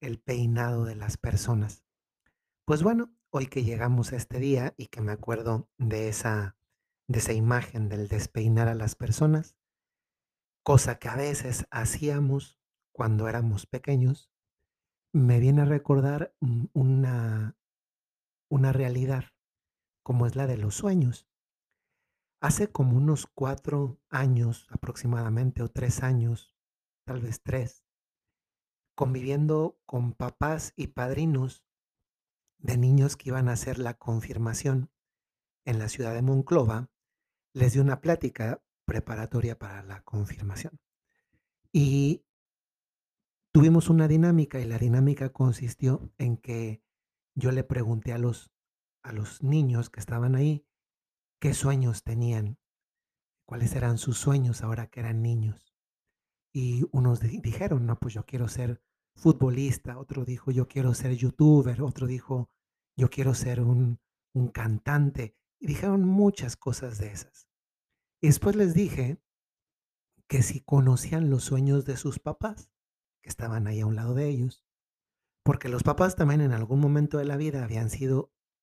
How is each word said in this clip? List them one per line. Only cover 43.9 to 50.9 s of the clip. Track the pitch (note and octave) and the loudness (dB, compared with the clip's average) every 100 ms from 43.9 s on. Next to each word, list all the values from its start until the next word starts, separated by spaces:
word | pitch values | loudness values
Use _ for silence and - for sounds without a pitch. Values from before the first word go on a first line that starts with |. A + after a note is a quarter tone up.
| E3 D#3 | 4 4
dinámica, | D#3 E3+ E3 D3 C3+ | 4 4 4 2 -4
y | |
la | A2+ A2+ | -6 -2
dinámica | A#2+ B2 C#3 C#3+ C3+ | 2 4 4 2 -4
consistió | - C3 A#2 A#2 - C3 C3+ - - | 0 0 0 -4 -4 -2 -2 -4 -6
en | B2 A#2 | -4 -4
que | - A#2 A2+ G#2+ _ _ _ _ _ | -6 -8 -8 -10 _ _ _ _ _
yo | - B2+ | -4 -2
le | B2+ | -2
pregunté | C3 B2+ A2+ A2+ A#2+ | -2 -2 -2 -2 -4
a | A#2+ | -2
los, | A#2+ A2+ - _ _ _ _ _ | -2 -4 -10 _ _ _ _ _
a | - | -12
los | G#2+ G#2 - | -8 -8 -6
niños | C3+ D#3 C3+ A#2 A#2 | 0 2 2 0 -4
que | - | -8
estaban | G#2 A#2 B2 | -8 -2 0
ahí | C3 D3 D3 - _ _ | 2 2 0 -6 _ _